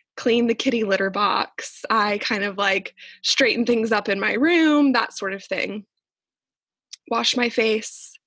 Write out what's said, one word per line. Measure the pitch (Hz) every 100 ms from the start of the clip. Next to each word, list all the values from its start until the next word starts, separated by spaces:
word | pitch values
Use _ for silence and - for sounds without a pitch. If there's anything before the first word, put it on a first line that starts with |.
| _ -
clean | 247 233 240
the |
kitty | 233 269 240
litter | 208 190 196
box. | 190 202 190 - - - - -
I | 220 208 208
kind | - 214
of, | 202 190
like, | 202 196 - _ - -
straighten | - - 247 - 233
things | 233 220
up | 214 214
in | 196
my | 208
room, | 208 311 349 320 294 285
that | 233 -
sort | - 196
of | 190 -
thing. | 185 - 202 196 _ _ _ _ _ _ _ _ _ _ - -
Wash | 226 233 247
my | 240
face, | 233 220 214 - - - -